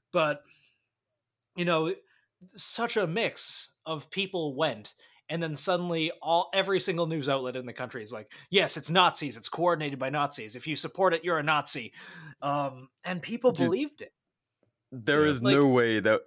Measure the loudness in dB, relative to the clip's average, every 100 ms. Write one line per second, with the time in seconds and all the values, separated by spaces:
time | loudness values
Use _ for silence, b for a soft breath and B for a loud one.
0 | _ 0 0 0 _ b b b b _
1 | _ _ _ _ _ -4 0 2 0 -4
2 | _ _ _ _ -14 -6 -4 -2 -2 0
3 | 0 0 -2 -4 -8 -8 -10 _ -8 -8
4 | -8 -6 -4 -4 -4 -2 -2 -2 -12 -20
5 | b b -8 -6 -4 -4 -2 -2 0 -2
6 | -2 -4 2 2 2 0 2 2 0 0
7 | 0 -2 0 0 -2 -6 -8 -10 -10 -10
8 | -12 -12 -14 B B 2 2 -2 0 4
9 | 4 4 -6 -6 -8 0 0 2 -2 -4
10 | -4 -2 -2 -4 -10 -10 -6 -4 -4 2
11 | 2 2 0 -2 2 0 0 -6 -8 B
12 | B -18 -20 B -4 -2 -2 -6 -20 _
13 | -8 -8 -6 0 0 2 2 0 -4 -8
14 | -18 _ _ _ _ _ _ _ _ -8
15 | 2 4 4 4 4 6 8 6 6 4
16 | 4 2